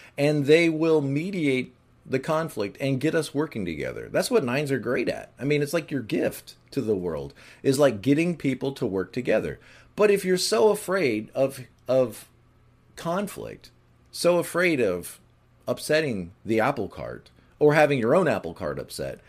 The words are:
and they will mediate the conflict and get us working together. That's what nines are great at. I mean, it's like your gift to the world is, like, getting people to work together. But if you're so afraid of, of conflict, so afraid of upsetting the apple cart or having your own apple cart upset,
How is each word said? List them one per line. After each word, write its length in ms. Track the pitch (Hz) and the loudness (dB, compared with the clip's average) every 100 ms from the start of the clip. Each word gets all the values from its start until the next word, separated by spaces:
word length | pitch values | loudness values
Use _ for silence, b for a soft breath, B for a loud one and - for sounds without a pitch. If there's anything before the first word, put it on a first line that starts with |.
| B B | B B
and 300 | 143 151 135 | 0 2 6
they 220 | 160 170 | 6 6
will 320 | 156 165 156 | 2 2 2
mediate 720 | 139 143 180 190 147 127 127 - _ _ - | 2 -2 -4 -2 0 0 -2 -10 _ _ -6
the 120 | 135 | -6
conflict 580 | 139 156 160 - 98 - | -2 -2 -2 -4 -6 -4
and 200 | 139 135 | -2 0
get 140 | 151 | 0
us 200 | 165 147 | 0 -2
working 320 | 139 156 113 90 | -4 -4 -4 -6
together. 420 | 76 65 57 58 | -4 -6 -8 -6
That's 200 | 151 196 | -4 0
what 140 | 240 | 0
nines 280 | 120 131 147 | 0 -2 -2
are 60 | 135 | -2
great 320 | 110 123 - | -2 -2 -2
at. 200 | - - - | -4 -8 -6
I 60 | |
mean, 180 | 135 147 | -2 0
it's 120 | 143 | 0
like 160 | 170 147 | -4 -4
your 100 | 143 | -6
gift 540 | 107 160 - - - - _ | -4 -2 -2 -4 -16 -20 _
to 100 | - | -4
the 160 | 110 98 | -2 0
world 380 | 87 76 69 - B B | -2 -6 -8 -14 B B
is, 160 | - 131 | 0 4
like, 220 | 139 107 | 4 2
getting 360 | 104 143 175 160 | 2 2 2 -2
people 360 | 139 127 135 | -2 -2 -4
to 140 | 135 120 | -4 -4
work 260 | 95 90 | -2 -4
together. 460 | 127 120 107 87 65 b b b | -4 0 0 0 -8 b b b
But 160 | - 208 | 2 4
if 140 | 196 | 4
you're 140 | 185 180 | 2 0
so 320 | - 220 214 | 2 2 4
afraid 600 | 202 - 190 143 110 110 | 2 -2 0 0 -2 -4
of, 260 | - 135 135 123 _ - | -2 -2 -2 -18 _ 0
of 440 | 131 123 104 - _ _ _ _ _ _ - | 2 2 -2 -20 _ _ _ _ _ _ -10
conflict, 720 | 165 180 202 - 55 - - _ _ _ _ | -6 -4 -4 -8 -12 -14 -20 _ _ _ _
so 280 | - 170 175 | -2 2 2
afraid 420 | 160 170 180 147 | 0 0 0 2
of 400 | 107 87 - - _ _ _ _ - | 0 -2 -6 -16 _ _ _ _ -6
upsetting 640 | 123 - 151 156 104 87 - - | -6 0 0 0 -4 -8 -10 -2
the 140 | 110 | 2
apple 280 | 113 135 101 | 2 0 -6
cart 400 | - 58 62 - _ b b | -8 -12 -12 -18 _ b b
or 160 | 151 | 4
having 240 | 151 151 139 | 6 4 4
your 160 | 113 | 4
own 120 | 165 160 | 4 4
apple 280 | 101 82 | 0 -4
cart 240 | 85 80 65 | -8 -6 -6
upset, 420 | - - 67 - | -8 -8 -10 -10